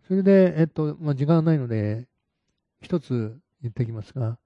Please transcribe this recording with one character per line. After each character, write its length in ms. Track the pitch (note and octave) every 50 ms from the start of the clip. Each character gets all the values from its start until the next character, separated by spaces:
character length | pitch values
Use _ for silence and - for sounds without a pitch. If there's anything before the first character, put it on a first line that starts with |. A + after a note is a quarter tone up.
| _
そ 80 | - F#3
れ 80 | G3
で、 360 | F#3 G3 G3 F#3+ F#3 F3+ D#3 D#3
え 60 | E3
っ 20 | D#3
と、 280 | - - D#3 D3+ D3 -
ま 120 | E3 D3+
あ、 40 | C#3
時 120 | C3 C#3+
間 100 | D3 E3+
が 60 | E3
な 100 | D#3 E3
い 60 | D#3+ D3
の 100 | B2+ A#2+
で、 400 | A2+ A2 G#2 G#2 G#2 A2+ B2 _ _ _ _ _ _ _ _ _ _ _ _ _ _ _
一 200 | - - F3+ E3+
つ 380 | - - B2+ A#2+ A2 G#2+ A2+ C#3+ _ _ _ _
言 100 | C3+ A#2
っ 40 | -
て 100 | - A#2+
き 80 | A2
ま 100 | A2+ A2
す 100 | G2+ -
が、 260 | - B2+ A#2 A2 A#2 - _